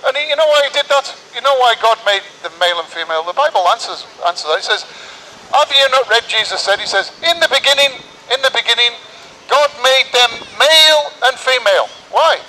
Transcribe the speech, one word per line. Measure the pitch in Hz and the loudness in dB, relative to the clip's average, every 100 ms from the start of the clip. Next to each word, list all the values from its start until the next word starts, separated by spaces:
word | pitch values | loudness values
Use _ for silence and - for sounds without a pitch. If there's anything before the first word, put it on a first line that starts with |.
| - | -2
And | 269 | -2
he, | 302 | -2
you | 294 | 0
know | 311 | 2
why | 294 277 | 2 2
he | |
did | 285 277 | -2 0
that? | 277 - - - | 0 -2 -16 -16
You | 240 | -4
know | 262 269 | 0 4
why | 247 226 | 2 2
God | 220 220 | 2 0
made | 208 196 190 - | 0 -2 -4 -14
the | 170 165 | -14 -2
male | 175 170 | -2 -2
and | 160 | -8
female? | 170 165 160 | -10 -6 -4
The | 170 | -4
Bible | 180 294 208 175 | -2 0 2 2
answers, | 220 - 160 - - 175 | 0 -4 -12 -14 -4 -4
answers | 175 151 | -4 -4
that. | 170 | -4
It | - | -2
says, | 180 - - - - - - - | -4 -4 -18 -20 -20 -20 -20 -2
"Have | 269 302 | 0 2
you | 277 277 | 2 2
not | 262 247 | 2 2
read?" | 226 - | 0 0
Jesus | 220 208 190 | -4 -4 -4
said, | - 202 | -2 -2
he | 208 | 0
says, | 196 180 - | -4 -4 -6
"In | 330 339 | -4 0
the | 330 | 0
beginning, | 269 269 277 277 254 - - - | 0 0 2 0 -2 -18 -20 -6
in | 254 | -2
the | 269 | -2
beginning, | 254 226 233 240 233 - - - - - | -2 -2 0 0 -4 -20 -20 -20 -20 -2
God | 262 285 233 | 0 0 0
made | 247 262 254 | 0 0 0
them | 247 240 233 - - | 0 0 -2 -16 -2
male | 269 320 311 302 294 - | 2 4 4 4 0 -2
and | 247 254 | -2 -2
female." | - 254 220 180 113 - - | -2 0 2 2 0 -8 -4
Why? | 208 320 202 | 0 2 0